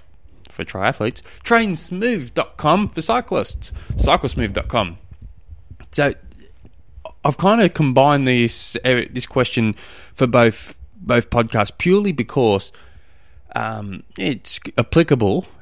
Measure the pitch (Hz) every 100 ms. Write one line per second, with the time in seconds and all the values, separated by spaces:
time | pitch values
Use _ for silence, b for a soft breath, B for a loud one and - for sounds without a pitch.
0 | - - - - - - 85 95 101 -
1 | 107 - - B - 233 220 190 - 180
2 | 233 226 123 - 139 - 151 175 202 -
3 | - 233 - 156 98 - - - B B
4 | - 170 131 - 113 95 - 120 95 87
5 | - - - - - - - - - -
6 | 143 - - - - - - - - -
7 | - - 147 - 190 226 185 - 143 127
8 | 139 143 131 123 117 - - 117 131 123
9 | - 123 - - 123 - 110 - B B
10 | B B 127 120 117 107 - - - -
11 | 92 120 - 120 113 113 101 - 175 196
12 | 208 143 113 - 120 98 - - b b
13 | b b b b b - 110 110 104 92
14 | - - 180 120 - - - - 117 -
15 | 165 131 104 127 - -